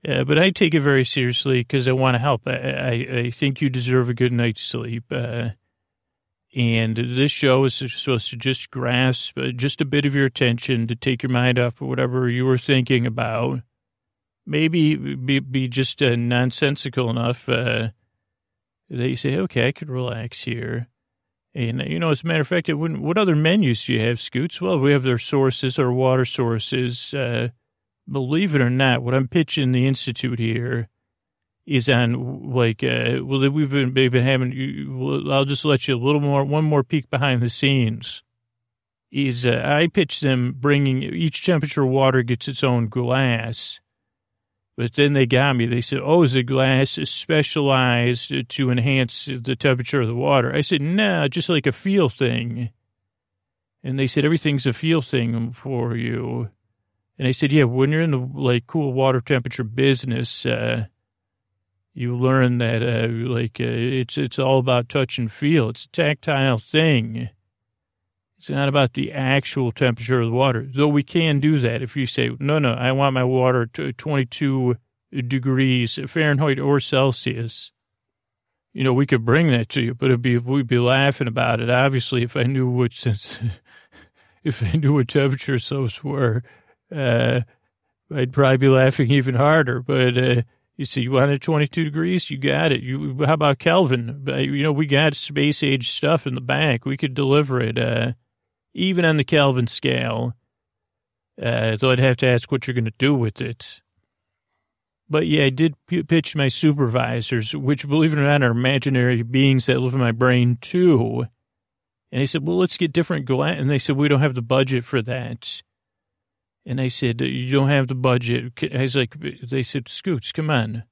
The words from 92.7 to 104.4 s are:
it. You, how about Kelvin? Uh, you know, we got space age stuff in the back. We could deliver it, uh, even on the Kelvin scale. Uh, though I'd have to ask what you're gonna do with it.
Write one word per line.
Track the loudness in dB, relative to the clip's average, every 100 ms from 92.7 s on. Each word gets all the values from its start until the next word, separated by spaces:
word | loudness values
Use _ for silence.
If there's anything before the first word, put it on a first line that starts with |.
it. | 0
You, | -2 -6 -6 -2 2
how | 4
about | 2 2
Kelvin? | 2 4 4 0 -2 -8 -6
Uh, | -4
you | -2 0
know, | 0
we | 0 2
got | 4 2 0
space | -6 0 0 0
age | 0 0 -2
stuff | -2 0 0 -2
in | -6
the |
back. | -4 0 2 0 -2
We | -4
could | -4
deliver | -2 2 2 2 0
it, | -2 -2
uh, | -2 0 -2 -6 _ _ _ _ _ -4
even | 0 2 2
on | 2
the |
Kelvin | 2 4 4 2 -2
scale. | -2 -2 -2 -2 -4 -6 -8 _ _ _ _ _ _ _ _ _ -8
Uh, | -4 -2 -2 0
though | 0
I'd | 2
have | 2 2
to | 2
ask | 2 0
what | -4 -2
you're |
gonna | -2 -4 0
do | 2
with | 2 0 -4
it. | -10 -10 -16 -20 _ _ _ _ _ _